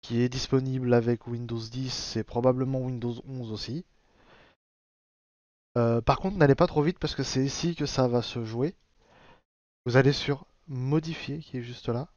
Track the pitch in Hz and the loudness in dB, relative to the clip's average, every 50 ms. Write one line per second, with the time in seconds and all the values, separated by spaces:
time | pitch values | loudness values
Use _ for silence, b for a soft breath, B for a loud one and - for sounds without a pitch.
0 | - - 120 117 120 123 127 131 - - - 131 131 135 131 131 127 123 120 120 | -8 -2 0 0 0 0 0 -4 -4 0 0 0 2 0 -4 -2 2 4 4 4
1 | 117 117 120 113 - 117 120 117 120 117 117 113 113 110 117 127 131 127 120 - | 6 4 0 0 -2 -8 -8 -6 -6 -6 -6 -6 -6 -8 -8 -6 -6 -6 -6 -8
2 | - - - - - - - 120 120 127 127 127 131 131 135 131 127 127 127 120 | -8 -6 -6 -6 -6 -4 -4 2 2 2 4 4 0 -2 -2 -2 -2 -4 -4 -4
3 | 117 120 117 117 - - 135 127 120 113 107 101 - - 117 160 185 _ _ b | -4 -4 -6 -6 -10 -12 -10 -10 -8 -8 -8 -8 -6 -6 -8 -8 -10 _ _ b
4 | b b b b b b b b b b b b _ _ _ _ _ _ _ _ | b b b b b b b b b b b b _ _ _ _ _ _ _ _
5 | _ _ _ _ _ _ _ _ _ _ _ _ _ _ _ 120 117 117 117 117 | _ _ _ _ _ _ _ _ _ _ _ _ _ _ _ 0 2 2 2 2
6 | 113 - 135 123 - 190 202 190 156 139 135 - 175 175 - 151 143 156 180 - | 4 2 2 2 2 -4 2 4 6 6 8 6 6 2 4 2 0 0 0 -2
7 | - 147 - - 139 - - 127 131 139 - - - 170 170 - 147 139 - - | -4 -6 -4 -4 -6 -2 0 0 0 0 -2 -2 -2 -4 -2 -2 -4 -4 0 0
8 | 131 123 120 123 117 - - 123 117 110 113 117 131 160 196 _ _ _ _ b | 2 2 2 0 0 -2 -6 -6 -6 -6 -4 -2 -2 -4 -4 _ _ _ _ b
9 | b b b b b b b b b _ _ _ _ _ _ _ _ 123 117 127 | b b b b b b b b b _ _ _ _ _ _ _ _ 4 6 6
10 | 131 135 143 - - - 143 139 - _ _ _ _ - 139 127 127 131 143 160 | 6 6 4 2 -2 -4 -4 -4 -6 _ _ _ _ -10 -8 -6 -2 0 0 0
11 | 156 160 165 - - - 143 160 156 - - 127 120 120 123 - - - 117 120 | 0 -2 -8 -8 -8 -8 -8 -8 -10 -8 -8 -8 -8 -8 -12 -10 -4 -2 -2 -2
12 | 147 - _ | -4 -6 _